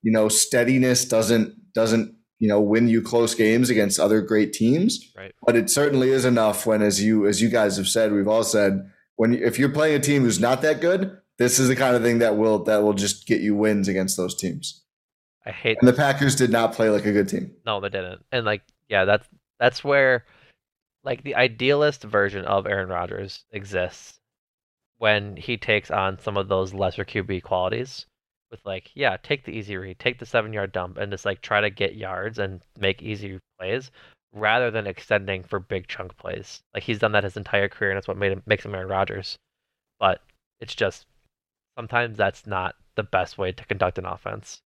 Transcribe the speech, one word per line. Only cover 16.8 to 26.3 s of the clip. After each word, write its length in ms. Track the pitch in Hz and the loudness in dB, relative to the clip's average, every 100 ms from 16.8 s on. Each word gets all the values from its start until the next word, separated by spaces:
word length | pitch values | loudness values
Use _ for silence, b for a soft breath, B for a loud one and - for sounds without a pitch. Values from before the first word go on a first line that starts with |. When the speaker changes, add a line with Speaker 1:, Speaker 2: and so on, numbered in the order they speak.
| 113 | 2
Speaker 1:
like 160 | 104 104 | 2 2
a 60 | |
good 160 | 104 98 | 2 2
team. 260 | 101 95 - | -2 -8 -10
Speaker 2:
No, 160 | 117 104 | -6 -4
they 80 | 101 | -4
didn't. 360 | 98 92 92 _ | -6 -8 -14 _
And, 120 | 127 | -4
like, 180 | 110 104 _ _ _ | -2 -4 _ _ _
yeah, 160 | 101 | 0
that's, 220 | 95 107 _ _ _ _ | 4 2 _ _ _ _
that's 240 | 120 127 | 0 0
where 400 | 143 139 135 123 b b b b _ _ _ _ | 0 2 4 2 b b b b _ _ _ _
like, 180 | - 123 | -8 -8
the 140 | 139 127 | -4 0
idealist 680 | 123 113 127 143 147 143 | 0 2 0 2 2 -2
version 420 | 110 104 101 98 90 | -2 0 0 -2 0
of 200 | 98 101 | 0 0
Aaron 220 | 98 92 | -4 -2
Rodgers 560 | 87 92 98 98 - _ | -4 -6 -8 -10 -14 _
exists 680 | 107 98 95 90 - - _ _ _ _ _ _ _ _ _ | -14 -6 -4 -4 -8 -20 _ _ _ _ _ _ _ _ _
when 380 | 110 107 101 87 | 2 2 -2 -12
he 200 | 104 117 | -8 -6
takes 340 | - 104 - | 0 0 0
on 280 | 101 95 95 | -2 -2 -4
some 180 | - | -4